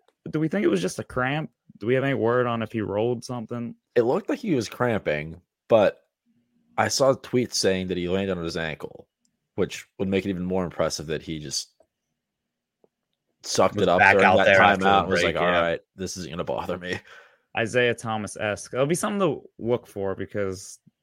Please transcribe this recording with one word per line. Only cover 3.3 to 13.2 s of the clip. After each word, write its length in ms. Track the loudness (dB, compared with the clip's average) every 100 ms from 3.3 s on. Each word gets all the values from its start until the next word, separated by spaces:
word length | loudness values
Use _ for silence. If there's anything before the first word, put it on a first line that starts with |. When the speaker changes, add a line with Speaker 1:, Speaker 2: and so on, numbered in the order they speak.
| -12 -10 -10 -10 -14 _
Speaker 2:
It 80 | 0
looked 260 | 2 0 -2
like 100 | -6
he 160 | 0
was 140 | 0 -2
cramping, 720 | -2 0 0 0 -2 -4 -12 _ _ _
but 380 | 4 4 2 _ _ _ _ _ _ _ -2
I 100 | 0
saw 240 | 2 2
tweets 400 | 2 0 -2 -2
saying 340 | 0 0 0 -2
that 80 | -4
he 120 | -2
landed 280 | -2 -2 -4
on 80 |
his 120 | -4 -4
ankle, 500 | -6 -8 -12 -16 -20 _ _ _ _
which 320 | -4 -4 -4 -16 _
would 100 | -2
make 180 | 0 0
it 40 |
even 140 | -4
more 200 | -2 -2
impressive 420 | -4 -2 -2 -2 -6
that 160 | -6
he 160 | -6 -10
just 320 | -8 -10 -10 _ _ _ _ _ _ _ _ _ _ _ _ _ _ _